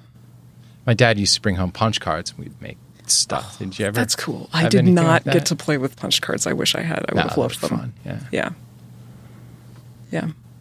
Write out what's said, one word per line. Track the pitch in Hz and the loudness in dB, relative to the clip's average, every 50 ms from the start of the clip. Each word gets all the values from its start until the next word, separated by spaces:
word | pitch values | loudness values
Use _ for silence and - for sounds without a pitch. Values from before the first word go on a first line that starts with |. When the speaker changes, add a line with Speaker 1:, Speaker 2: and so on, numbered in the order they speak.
| - - - - - - - - - - - - - - - - - | -10 -20 -20 -20 -20 -20 -20 -20 -20 -20 -20 -20 -20 -20 -20 -6 -2
Speaker 1:
My | - 117 | 0 2
dad | 101 127 117 113 104 | 4 4 4 4 4
used | 101 92 - | 2 2 0
to | - | 0
bring | - 107 92 | 0 0 0
home | 90 92 90 | 0 0 -2
punch | - - 110 113 104 - | -2 0 0 0 0 -2
cards | - 90 78 82 90 - | -2 -4 -4 -4 -4 -8
and | - - | -12 -14
we'd | - - - - | -14 -14 -14 -16
make | - - - - - - - - - - | -16 -16 -16 -16 -20 -20 -20 -10 -4 -2
stuff. | - - - - - - 117 - - - | 0 0 0 0 -4 -6 -6 -8 -10 -10
Speaker 2:
Oh, | 101 | -10
Speaker 1:
Did | 95 95 - | -8 -6 -4
you | 107 | -2
ever | 98 104 | -2 0
Speaker 2:
that's | 117 147 - - | 0 -2 -2 -2
cool. | - - - 120 - - - - | -4 -4 -6 -6 -8 -8 -4 -2
I | 160 | 0
Speaker 1:
have | 165 - | 2 4
Speaker 2:
did | - 196 | 6 6
Speaker 1:
anything | 156 185 180 | 6 8 6
Speaker 2:
not | 175 165 | 6 6
Speaker 1:
like | 165 160 170 - | 6 4 4 4
Speaker 2:
get | 139 135 | 2 2
Speaker 1:
that? | 170 143 - | 2 2 0
Speaker 2:
to | 165 | -2
play | 139 - - 151 139 | -4 -2 -2 -2 0
with | 127 135 - | 0 -4 -4
punch | - - - - - | -6 -4 -2 -2 -2
cards. | - - - - - - | -2 -2 -4 -2 -2 -2
I | - | -2
wish | - - - - | 0 0 0 0
I | - | -2
had. | - 165 160 - - - | -2 -4 -4 -4 -4 -2
I | - | 0
Speaker 1:
Nah, | - - | 0 0
Speaker 2:
would | - | 0
have | - - | 2 0
loved | 120 120 - - | 0 0 0 -2
Speaker 1:
they're | - 80 | -4 -2
Speaker 2:
them. | - - | -2 -2
Speaker 1:
fun. | - - - - - | -4 -6 -12 -12 -12
Yeah. | - - - - - | -10 -10 -10 -8 -6
Speaker 2:
Yeah. | - - - - 175 - - - - - - - - - - - - - - - - - - - - - - - - - - - - - - - | -4 -4 -4 -4 -6 -10 -16 -20 -20 -20 -20 -20 -20 -20 -20 -20 -20 -20 -20 -20 -20 -20 -20 -20 -20 -20 -20 -20 -20 -20 -20 -20 -20 -20 -14 -8
Yeah. | - 165 - 160 156 - - - - - | -6 -4 -4 -6 -6 -10 -14 -20 -20 -20